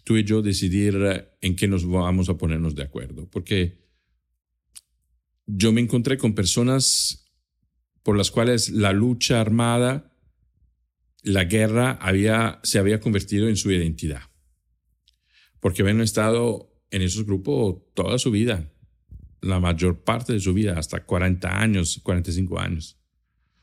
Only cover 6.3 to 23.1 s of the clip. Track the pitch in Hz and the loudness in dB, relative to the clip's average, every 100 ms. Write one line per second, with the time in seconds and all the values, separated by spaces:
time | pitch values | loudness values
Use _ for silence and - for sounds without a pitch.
6.3 | 107 90 123 123 135 - - - - _ | 0 0 0 2 2 0 0 -4 -8 _
7.3 | _ _ _ _ _ _ _ - 101 98 | _ _ _ _ _ _ _ 0 0 0
8.3 | 120 117 117 - 107 101 98 123 123 - | 2 2 2 0 0 2 2 2 0 0
9.3 | 120 107 113 117 120 123 143 - _ _ | 2 2 2 2 2 0 -2 -8 _ _
10.3 | _ _ _ _ _ _ _ _ _ 104 | _ _ _ _ _ _ _ _ _ -2
11.3 | 98 87 107 110 117 127 120 95 98 107 | 0 2 2 2 2 0 -2 0 2 2
12.3 | 113 113 - - 104 98 107 117 98 - | 2 0 -4 -2 2 2 2 0 -2 0
13.3 | 101 113 98 101 92 82 78 82 67 - | 0 2 0 0 0 0 -4 -6 -8 -14
14.3 | _ _ _ _ _ _ _ _ _ _ | _ _ _ _ _ _ _ _ _ _
15.3 | _ _ _ 95 90 98 110 110 110 110 | _ _ _ -4 2 2 4 2 2 2
16.3 | 117 120 98 - _ _ 101 90 107 104 | 2 0 -2 -10 _ _ -2 -2 -2 -2
17.3 | 98 113 135 104 87 _ - 92 123 131 | -4 -2 0 0 -2 _ -6 -2 -2 0
18.3 | 107 120 92 73 - _ _ _ - - | 0 0 -2 -6 -16 _ _ _ -20 -20
19.3 | - 98 92 90 82 90 85 - 120 127 | -8 -2 0 0 2 0 0 -2 -4 -2
20.3 | 107 92 95 104 82 - 90 - 90 92 | -2 0 0 0 -2 -6 -8 -4 0 0
21.3 | 90 90 98 110 95 82 - - 90 85 | 0 -2 -2 0 2 0 -4 -2 -2 -2
22.3 | 85 90 90 90 82 - - _ | -2 -2 -4 -4 -6 -8 -18 _